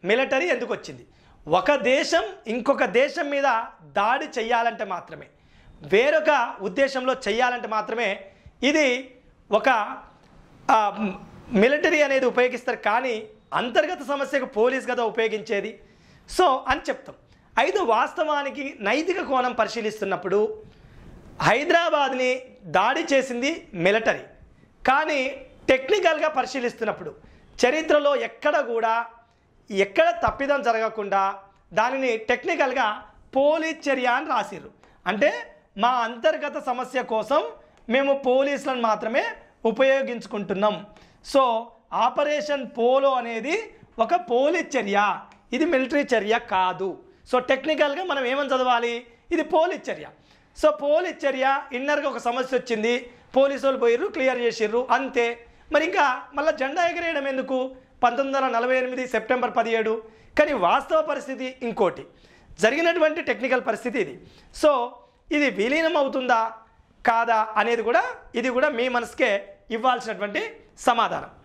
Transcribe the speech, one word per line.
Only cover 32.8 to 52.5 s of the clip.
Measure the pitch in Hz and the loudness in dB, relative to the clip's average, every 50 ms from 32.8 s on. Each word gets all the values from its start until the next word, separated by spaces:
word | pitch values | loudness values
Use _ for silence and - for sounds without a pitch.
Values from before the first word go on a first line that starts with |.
| 240 208 185 - - - - - - - - | 0 0 -2 -4 -12 -20 -20 -20 -20 -4 -2
పోలీస్ | 262 277 294 311 330 311 320 311 320 - 285 | 2 4 4 2 2 0 -4 -6 -4 -2 -2
చర్య | 262 262 247 | -2 0 2
అని | 247 240 262 311 | 0 0 0 0
రాసిర్రు. | 320 277 226 196 - - 160 139 147 _ _ _ _ _ _ _ | -2 -2 -2 -2 -4 -10 -16 -16 -18 _ _ _ _ _ _ _
అంటే | - 220 202 277 302 427 480 466 - - - _ _ _ | -2 0 2 2 2 0 0 -10 -12 -18 -20 _ _ _
మా | 196 214 240 | 0 0 0
అంతర్గత | 254 247 233 220 247 233 233 311 311 294 285 285 240 294 - | 2 0 -2 -4 -6 0 0 0 0 0 -4 -8 -8 -8 -6
సమస్య | 262 247 247 254 - - 262 254 | -6 -6 -6 -6 -6 -4 -6 -4
కోసం | - 240 220 208 - 269 311 415 466 - - - _ _ _ _ - | -2 -2 -4 0 0 0 0 0 -2 -10 -14 -20 _ _ _ _ -2
మేము | 226 269 277 277 277 277 277 | 0 2 2 2 0 0 2
పోలీసులను | 247 247 262 277 285 285 254 - 294 262 247 | 2 2 2 2 2 0 -2 -2 -4 -4 0
మాత్రమే | 233 220 214 208 220 220 226 294 415 466 453 - - _ _ _ _ | 0 0 0 0 -2 -2 -2 -2 -2 -2 -8 -12 -20 _ _ _ _
ఉపయోగించుకుంటున్నాం. | 226 214 196 262 269 269 269 269 220 240 233 - - - 208 202 170 196 185 208 214 214 - - - - - - _ _ _ _ - - | -2 2 2 4 4 4 2 0 -4 -6 -8 -10 -10 -8 -8 -4 -4 -2 0 0 0 0 -2 -8 -16 -20 -20 -20 _ _ _ _ 0 2
So | 277 262 247 233 226 233 - - _ _ _ - | 4 4 4 2 -2 -4 -8 -18 _ _ _ -2
ఆపరేషన్ | 180 220 247 240 - 294 294 294 294 294 302 294 277 254 214 - | 0 0 0 2 0 0 0 0 -2 -2 -2 -4 -4 -4 -8 -4
పోలో | 240 226 240 254 269 269 277 262 | 0 2 4 4 4 4 4 2
అనేది | 247 233 233 233 226 226 277 339 453 440 415 - - - _ _ - | 2 -2 -4 -6 -6 -4 -2 -4 -4 -4 -8 -16 -20 -20 _ _ -2
ఒక | 226 233 339 | 0 0 0
పోలీస్ | 359 349 - 247 240 269 294 339 349 311 - - | -2 0 0 0 2 2 2 2 0 -4 -2 -4
చర్య, | 254 214 202 196 196 208 202 180 - - - - _ _ _ - | -4 -2 0 2 2 2 2 0 -4 -8 -18 -20 _ _ _ -2
ఇది | 262 311 | -2 0
మిలిటరీ | 339 339 262 262 240 311 285 285 - 247 | 2 2 0 0 0 0 -2 0 2 0
చర్య | 220 196 208 220 240 233 - | 0 2 2 0 0 0 -2
కాదు. | 208 185 185 185 180 170 190 190 160 - - - _ _ _ - - | -2 0 0 0 -2 -4 -6 -6 -6 -8 -14 -20 _ _ _ -2 -2
So | 254 | 0
టెక్నికల్గా | 247 - 269 262 262 311 311 285 302 285 277 320 381 | 2 2 -2 0 0 -2 0 2 0 0 0 -4 -4
మనం | 370 285 277 262 | -4 -4 -2 -2
ఏమని | 240 262 285 294 262 | -2 -2 -2 -2 0
చదవాలి? | 269 254 254 247 247 233 240 233 233 233 247 - - _ _ _ | 0 0 2 2 2 2 2 -2 -4 -6 -10 -14 -20 _ _ _
ఇది | 339 311 | -2 -2
పోలీస్ | 302 311 359 311 320 359 381 254 - - | -2 2 2 2 2 2 0 -6 -6 -10
చర్య. | 190 156 147 131 - _ _ _ _ _ _ _ _ - - | -10 -10 -12 -18 -20 _ _ _ _ _ _ _ _ 2 2
So | 302 | 2
పోలీస్ | 302 302 285 285 294 320 359 359 302 - - | 2 2 0 0 2 2 0 -2 -6 -2 -2
చర్య, | 277 269 262 262 262 269 277 294 - 269 | -2 -2 0 0 0 0 0 -4 -6 -8
ఇన్నర్గా | 247 269 285 294 294 285 277 | -6 -2 0 -2 0 0 -4
ఒక | 247 | -6
సమస్య | 233 - 240 240 262 254 262 | -2 -4 -4 -2 -2 -4 -2